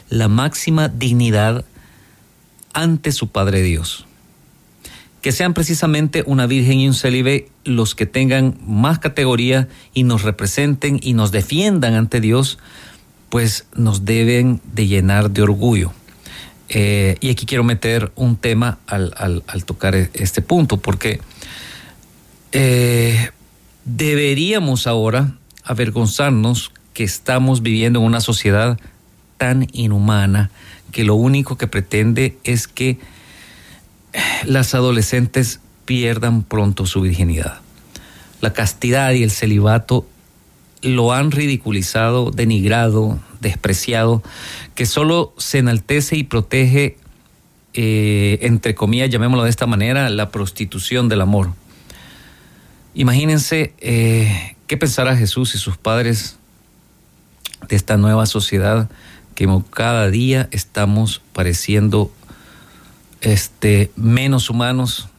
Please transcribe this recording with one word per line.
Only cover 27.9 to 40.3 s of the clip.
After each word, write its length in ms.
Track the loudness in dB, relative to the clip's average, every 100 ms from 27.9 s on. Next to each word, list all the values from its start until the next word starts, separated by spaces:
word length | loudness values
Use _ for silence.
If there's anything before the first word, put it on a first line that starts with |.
| 2
en 40 |
una 160 | 2 0
sociedad 580 | -2 -2 2 2 2 -2 -8 -20 _ _ _ -6
tan 280 | -2 0 -2
inhumana 800 | -2 0 2 2 2 2 2 0 -4 -20 -20 -10
que 120 | -2
lo 100 | 0
único 420 | 2 2 2 -2 -6
que 120 | -6
pretende 680 | -4 -4 0 0 2 -2 -4
es 240 | -4 -4 -4
que 300 | -4 -4 -4 -10 -20 -20 -20 -20 -20 -20 -20 -20 _ _ -6 -6 -4
las 300 | -2 0 0
adolescentes 880 | 0 0 0 0 0 0 0 -2 -6 -18 _ -6
pierdan 560 | -2 -2 -2 0 0
pronto 420 | 0 0 0 0
su 160 | -2 -2
virginidad. 600 | 0 0 0 -2 -6 -10 -20 -20 -20 -20 -20 -20 -20 -6
La 100 | -4
castidad 600 | -2 -4 -2 0 2 2
y 100 | 2
el 80 | 0
celibato 760 | 0 0 2 4 2 2 -2 -2 -14 _